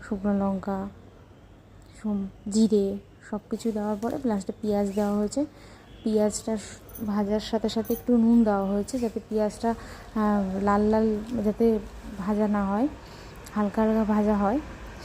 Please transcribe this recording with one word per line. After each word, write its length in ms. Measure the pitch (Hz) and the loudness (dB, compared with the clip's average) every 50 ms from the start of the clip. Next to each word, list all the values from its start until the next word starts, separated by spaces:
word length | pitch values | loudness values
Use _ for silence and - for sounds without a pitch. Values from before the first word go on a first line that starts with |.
| - - | -6 -6
শুকনো 300 | 220 196 185 208 202 196 | -6 -2 0 0 0 2
লঙ্কা, 500 | 196 196 196 190 185 - 196 190 190 202 202 - - - - - - - - - - - - - - - - - - - - - - | 2 0 -2 -2 -4 -4 -4 -4 -6 -8 -12 -16 -20 -20 -20 -20 -20 -20 -20 -20 -20 -20 -20 -20 -20 -20 -20 -20 -20 -20 -20 -8 -4
সব 140 | 220 208 202 196 190 - - - 214 | -2 -2 -2 -4 -6 -10 -12 -10 -2
জিরে 480 | 196 220 220 214 220 208 196 196 202 202 - - - - - - | 2 4 4 6 4 4 2 2 -2 -6 -10 -14 -20 -20 -14 -10
সব 100 | - 208 - - | -10 -10 -8 -8
কিছু 220 | - 214 - 226 214 | -8 -4 -4 -4 -2
দেওয়ার 240 | 214 208 208 214 202 214 | -2 -2 -2 -4 -2 -4
পরে 160 | 233 269 311 269 | -4 -4 -2 -2
লাস্টে 280 | 247 214 202 190 - 214 - - | -2 -2 -2 -2 -6 -10 -6 -2
পেঁয়াজ 300 | 214 208 202 208 196 190 | -2 0 2 0 0 0
দেওয়া 240 | 208 208 202 202 | 0 0 2 2
হয়েছে। 280 | 208 208 208 - - 294 302 - - - - - - - - - - - | 0 0 0 0 -2 -2 -2 -4 -18 -20 -20 -20 -20 -20 -20 -20 -6 -4
পেঁয়াজটা 520 | 226 214 214 208 214 202 - - - 220 | 0 2 2 2 2 0 -2 -4 -4 -4
স-, 480 | 214 202 - - - - - - - 226 | -4 -4 -10 -16 -18 -18 -16 -12 -8 -6
ভাজার 340 | 208 202 208 208 196 208 214 | -2 -2 0 0 0 0 -2
সাথে 280 | 208 - - 220 - 220 | -2 -2 -4 -2 -2 0
সাথে 240 | - 226 214 - 240 | -2 -2 -2 -2 -4
একটু 240 | 226 - - 247 | -6 0 2 4
নুন 280 | 240 226 226 233 233 233 | 4 6 6 6 6 6
দেওয়া 200 | 214 202 196 196 | 6 4 2 2
হয়েছে, 340 | 190 202 202 202 196 - 262 | 0 0 -2 -2 -2 -4 -2
যাতে 220 | 240 226 - 226 202 - | -2 -2 -4 -4 -8 -4
পেঁয়াজটা, 460 | 214 214 214 208 208 - - 226 226 226 - - - - - - - | -2 0 0 0 -2 -2 -2 -2 -2 -2 -6 -14 -16 -16 -18 -8 -2
আহ, 500 | 220 214 214 208 208 196 190 190 190 196 | 0 2 2 2 2 0 0 -2 0 0
লাল 160 | 202 202 202 | 2 4 4
লাল 380 | 208 214 214 220 220 220 214 208 214 226 247 233 208 | 4 4 4 4 4 2 0 -2 -4 -4 -4 -2 0
যাতে 340 | 208 208 - 233 226 226 214 202 - - - - - 214 202 | 0 2 4 4 4 4 2 -2 -6 -14 -16 -14 -14 -10 -6
ভাজা 300 | 185 185 214 208 214 208 | -2 -2 0 2 2 2
না 180 | 208 208 202 | 2 2 0
হয়, 220 | 196 196 208 240 302 - - - - - - - - - - - - - | 0 0 2 0 0 -2 -6 -16 -18 -18 -18 -18 -16 -16 -16 -16 -6 -2
হালকা 280 | 214 208 202 190 - 220 | 0 0 0 2 2 2
হালকা 220 | 220 220 220 220 | 4 4 2 2
ভাজা 320 | 202 214 214 208 208 214 | 2 2 2 4 4 4
হয়, 240 | 202 208 196 220 294 311 - - - - - - - - | 4 2 2 2 0 -2 -4 -12 -14 -14 -14 -14 -14 -6